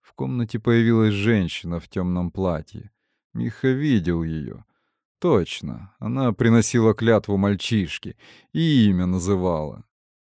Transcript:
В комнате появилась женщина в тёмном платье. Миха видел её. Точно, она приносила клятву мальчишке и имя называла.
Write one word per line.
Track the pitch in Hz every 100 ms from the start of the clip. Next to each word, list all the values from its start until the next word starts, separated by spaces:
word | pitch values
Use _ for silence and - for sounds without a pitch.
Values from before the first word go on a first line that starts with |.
В | _
комнате | - 135 127 117 113
появилась | 113 117 113 113 110
женщина | 101 101 110 87 - 85 85
в | -
тёмном | - 90 90 87
платье. | - 95 80 - 107 - _ _ _ _
Миха | - 120 - 135
видел | 131 147 117 82 85
её. | 82 80 67 - _ _ _ _ _ _
Точно, | 180 123 82 - 73 57 92 _
она | 110 127 131
приносила | 104 117 117 110 120 113
клятву | 107 113 107 92 98
мальчишке | 101 101 - 113 85 - - - - - _
и | - 165 143 104
имя | 92 90
называла. | 92 87 98 90 82 76 55 - _ _ _